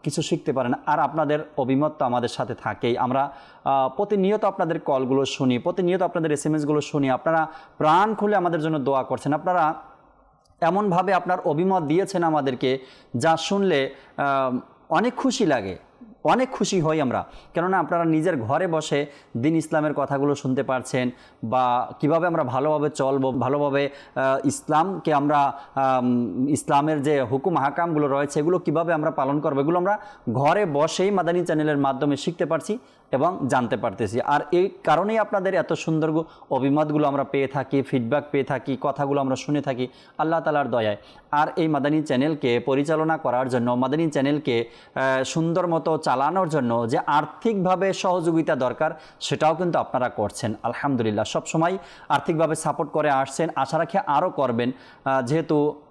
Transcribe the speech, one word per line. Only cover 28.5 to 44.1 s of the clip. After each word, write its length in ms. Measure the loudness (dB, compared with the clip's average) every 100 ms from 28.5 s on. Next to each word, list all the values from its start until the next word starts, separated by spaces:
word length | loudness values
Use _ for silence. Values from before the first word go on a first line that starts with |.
| 0
কিভাবে 340 | 0 0 0
আমরা 180 | 0 0
পালন 280 | 0 0 0
করবো, 220 | 0 0
এগুলো 160 | 2 2
আমরা 220 | 0 -2 -6 -10 -4
ঘরে 320 | 2 2 2 2
বসেই 460 | 2 0 2 0
মাদানী 340 | 2 2 0 0
চ্যানেলের 320 | 0 2 2
মাধ্যমে 400 | 0 0 0 0
শিখতে 280 | -2 -2 -2
পারছি 320 | -2 -2 -8 -8 _ _
এবং 280 | 0 0 0 0
জানতে 300 | 0 0 -2
পারতেছি। 440 | -4 -2 -2 -2
আর 200 | 0 0 2
এই 180 | 2 2 -2
কারণেই 340 | 0 2 2 0
আপনাদের 360 | 0 0 0
এত 200 | 0 -2
সুন্দর 380 | -4 -2 0 0
গু-, 120 | -2 -4 -12 -6
অভিমতগুলো 560 | -2 2 2 2 2 2
আমরা 160 | 0
পেয়ে 240 | -2 -2 -2
থাকি, 340 | -2 -2 -2
ফিডব্যাক 420 | 0 -2 0 -2 0
পেয়ে 120 | -2
থাকি, 340 | -2 -4 -4 -4
কথাগুলো 400 | -2 -2 0 0
আমরা 140 | 0 -2
শুনে 260 | -2 -2
থাকি 260 | -2 -4 -6 -8 -14 -4
আল্লাহ 220 | 0 0
তাআলার 320 | 0 0 0
দয়ায়। 260 | 0 0 -2 -8 -20 -4
আর 160 | 0 0 0
এই 120 | 0
মাদানী 360 | 0 2 0
চ্যানেলকে 560 | 0 0 0 0 0 0
পরিচালনা 580 | 2 0 2 0 0 -2
করার 320 | 0 0 0
জন্য, 220 | 0 0
মাদানী 380 | 0 0 0
চ্যানেলকে, 600 | 0